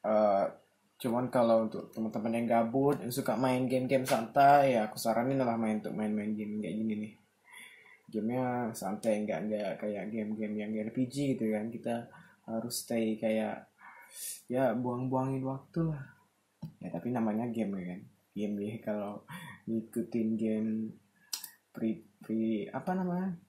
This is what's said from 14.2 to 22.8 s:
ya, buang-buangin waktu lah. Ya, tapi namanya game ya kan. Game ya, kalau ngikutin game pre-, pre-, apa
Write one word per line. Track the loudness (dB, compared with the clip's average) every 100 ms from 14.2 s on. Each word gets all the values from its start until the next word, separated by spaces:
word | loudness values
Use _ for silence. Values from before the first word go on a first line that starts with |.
| -12 -12
ya, | -4 2 2 2
buang-buangin | -2 -2 0 0 0 -2
waktu | -4 -6 -6 -2 0 -2
lah. | -8 -18 _ _ _ _ -16 -12
Ya, | -8
tapi | -6 -2
namanya | 0 0 0 -2
game | -2 -2 -2
ya | -6 -10
kan. | -14 _ _ -6
Game | -4 -2
ya, | -4 -6
kalau | -4 -4 -4 -10 -12 -14 -14 -14
ngikutin | -4 -4 -4 -6 -2 -2 0 0
game | 0 0 0 -2 -4 -10 _ _ _ -12 -12 -20 _
pre-, | -2 -2 -2 -8 _
pre-, | -4 0 0 0 -2
apa | -6